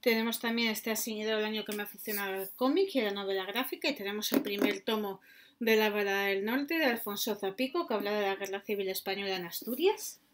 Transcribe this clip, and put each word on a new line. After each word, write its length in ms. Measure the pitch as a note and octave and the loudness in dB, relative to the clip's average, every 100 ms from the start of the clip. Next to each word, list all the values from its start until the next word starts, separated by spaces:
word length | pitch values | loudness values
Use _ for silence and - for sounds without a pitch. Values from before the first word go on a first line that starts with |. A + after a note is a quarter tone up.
Tenemos 380 | B3 A3+ A3+ A3+ | 4 2 2 -2
también 320 | A#3 A#3 A#3 | -2 0 0
este 200 | A3 - | 0 -2
Ha 60 | A3 | -2
sido 420 | - G#3+ G#3+ A3 | -2 -4 -2 0
el 60 | |
año 200 | G#3+ A3 | 0 -2
que 80 | - | -4
me 100 | G#3 | -6
ha 40 | G#3 | -6
aficionado 480 | G3 - G#3 G3 | -8 -8 -4 -4
al 160 | F#3+ F#3+ | -4 -6
cómic 440 | - B3+ D#4+ G4 | 0 2 4 2
y 60 | C#4+ | 2
a 40 | |
la 80 | G#3+ | 0
novela 340 | G3+ G3 G3 F#3+ | -2 -2 -2 -2
gráfica, 420 | G3+ A#3+ - D#4 | -4 -4 -2 -4
y 60 | |
tenemos 380 | - G3 G#3 G#3+ | -2 -4 -4 2
el 100 | - | 2
primer 380 | - G3+ G#3 G3+ | 2 0 0 0
tomo 400 | - A3 G#3 F#3+ - - - _ | 0 -2 -2 -6 -14 -20 -20 _
de 160 | A3+ A3 | 4 6
La 120 | G#3+ | 6
balada 380 | G#3 G3+ G3 G3 | 2 2 2 2
del 180 | G3 | 2
norte 300 | G#3 B3+ C#4+ | 2 0 0
de 100 | E4 | 2
Alfonso 520 | D4 A#3 - G3+ - G#3 | 4 2 -2 -4 -2 -2
Zapico, 500 | G3 F#3+ C4 E4+ E4+ | -4 -2 0 0 0
que 80 | |
habla 180 | G#3+ G3+ | 0 2
de 140 | G#3+ G3+ | 0 0
la 80 | |
guerra 260 | G3 G3 G3 | 0 -4 -6
civil 280 | - G#3 F#3+ | -4 -2 -2
española 480 | F#3+ - F#3+ G3 F#3+ | -2 -4 -4 -2 -2
en 100 | F3 | -4
Asturias. 760 | - - B3 F4+ A4 - - _ | -8 -6 2 2 2 -4 -12 _